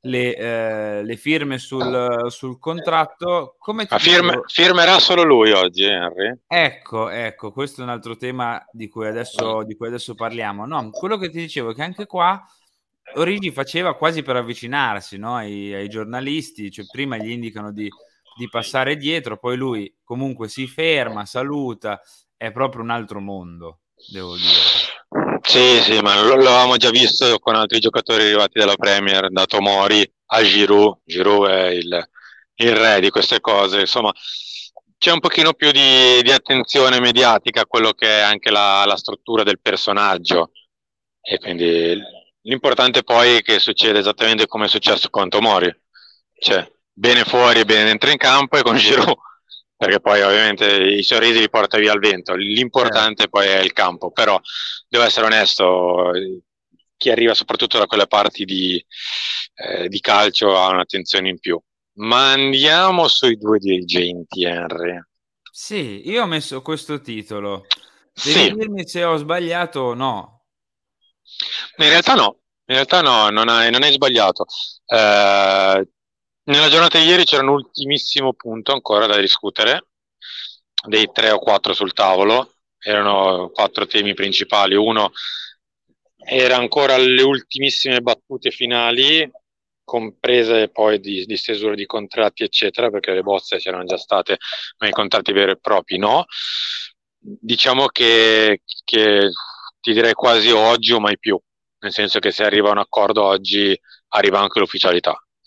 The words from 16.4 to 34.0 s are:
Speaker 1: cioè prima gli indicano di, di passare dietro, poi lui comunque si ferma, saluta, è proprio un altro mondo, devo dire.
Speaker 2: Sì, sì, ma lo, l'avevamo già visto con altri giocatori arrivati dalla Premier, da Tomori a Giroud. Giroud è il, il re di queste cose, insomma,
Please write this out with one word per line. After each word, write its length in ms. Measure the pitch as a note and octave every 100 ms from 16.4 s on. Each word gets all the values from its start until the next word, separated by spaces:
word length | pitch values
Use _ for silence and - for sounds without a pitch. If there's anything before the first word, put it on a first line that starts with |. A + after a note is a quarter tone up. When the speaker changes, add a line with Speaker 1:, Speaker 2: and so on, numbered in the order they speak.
| D3+ - G2+
Speaker 1:
cioè 160 | G2+ G2
prima 260 | B2+ C#3 A2+
gli 120 | G#2+
indicano 400 | A#2+ A2+ G#2+ G#2
di, 200 | G#2 G#2 - _ _ _ -
di 120 | A#2+
passare 480 | A#2 A2+ C3 C3 D3+
dietro, 420 | C#3+ E3 B2+ G#2+
poi 180 | B2 B2+
lui 380 | C3 A2+ G2+ _
comunque 460 | _ A#2+ C3+ B2+ A2
si 180 | C3 C3
ferma, 600 | C#3+ D#3+ D3+ A#2+ G#2+ G#2
saluta, 760 | B2+ C#3 D3 C3 A2 G#2+ G2+ _ _ _ _
è 140 | A2+
proprio 280 | A2 C3 B2+
un 80 | A2+
altro 300 | A#2 G#2+ G2+
mondo, 600 | G2 G2 F2 E2+ E2 E2 _ _ -
devo 240 | F#2+ F2+ F2
dire. 1040 | - - - - - - _ - - -
Speaker 2:
Sì, 380 | - B2+ B2+ A#2+
sì, 180 | G#2+ A2
ma 220 | G#2 G2+
lo, 140 | G#2+ C3+
l'avevamo 400 | C3+ B2 B2+ B2
già 120 | A#2+
visto 480 | A#2+ A#2+ - B2+ A2+
con 140 | - A2
altri 240 | G#2+ A2+
giocatori 420 | A2 A2+ - A2
arrivati 360 | G#2+ G#2 G2+ -
dalla 180 | G#2 G2
Premier, 520 | G#2 G2+ G2 F#2+ F#2+
da 140 | F#2
Tomori 680 | F#2+ G#2 G2+ G2 G2 G#2 G2 _ _
a 160 | A2
Giroud. 580 | A2 G#2 G2 G#2 G#2 F#2+
Giroud 440 | _ F2 F#2+ G#2 G2+
è 180 | F#2+ F#2
il, 420 | F2+ F2 F2 - - - - _
il 200 | - A#2 A2
re 240 | A2+ G2+
di 100 | F#2+
queste 300 | G#2+ F#2+ A#2
cose, 400 | - G2+ G2 G2
insomma, 300 | F#2 B2